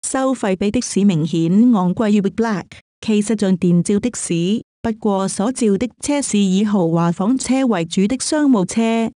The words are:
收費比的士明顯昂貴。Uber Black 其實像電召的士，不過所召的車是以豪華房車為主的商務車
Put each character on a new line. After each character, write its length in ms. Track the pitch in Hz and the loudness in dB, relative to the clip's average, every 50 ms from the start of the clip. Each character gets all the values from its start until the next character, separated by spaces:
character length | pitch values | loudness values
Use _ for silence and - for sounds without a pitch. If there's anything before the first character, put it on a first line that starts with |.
| - - | -10 -6
收 240 | - 262 262 269 262 | -4 -2 0 -2 -2
費 240 | - - 208 190 | -2 -2 -4 -2
比 140 | 185 196 208 | 0 -2 -2
的 100 | 214 247 | -2 -2
士 240 | 240 - - 190 190 | -4 -2 -2 2 2
明 220 | 202 185 156 151 | 2 2 2 0
顯 480 | 165 - 170 165 165 180 202 233 254 240 | -2 0 0 0 2 4 4 4 4 4
昂 200 | 202 180 180 185 | 2 2 0 0
貴。 280 | - 233 208 208 214 185 | 0 0 2 2 2 0
Uber 80 | 196 | -2
Black 340 | - - 226 233 214 175 - _ - - _ _ _ _ - | -2 -2 -2 -2 -2 -4 -6 _ -20 -20 _ _ _ _ -4
其 180 | - 214 208 | 0 0 0
實 180 | 208 208 226 208 | 2 0 -2 0
像 160 | 208 190 190 170 | 2 0 0 2
電 240 | - 180 170 175 170 | 2 2 2 2 2
召 160 | - 208 202 | 2 0 0
的 100 | - 247 226 | 0 -2 -6
士， 480 | - - - 175 165 170 180 208 233 - _ _ _ | -6 -6 -4 -2 -2 0 -2 -2 -4 -4 _ _ _
不 100 | _ 226 226 | _ -6 -6
過 360 | 220 - 214 202 190 190 196 | -2 -2 -2 -2 0 -2 -4
所 240 | - - 196 240 262 | -4 -2 -4 -4 -2
召 240 | - 247 214 196 | 0 0 0 0
的 140 | 185 247 240 _ _ | 0 -2 -6 _ _
車 220 | - - 285 285 269 | -4 -4 -2 -2 -2
是 160 | - - 208 | 0 0 0
以 260 | 202 196 185 190 214 | 2 2 2 0 0
豪 240 | 214 202 208 175 165 | 0 0 0 0 2
華 240 | 160 170 170 170 170 | 2 0 0 0 0
房 240 | - 190 208 262 | 0 0 0 0
車 300 | 254 - - 247 262 269 | -2 0 -2 0 0 2
為 180 | 254 220 175 170 | 0 0 0 -2
主 220 | 165 - 190 190 | -2 0 0 0
的 100 | 208 262 262 | 0 0 -4
商 320 | - - - 302 302 285 | -4 -4 -2 0 2 4
務 140 | 262 208 180 | 4 2 2
車 460 | 185 - 226 226 226 226 226 226 226 - | 0 -2 -2 0 0 0 0 -2 -4 -6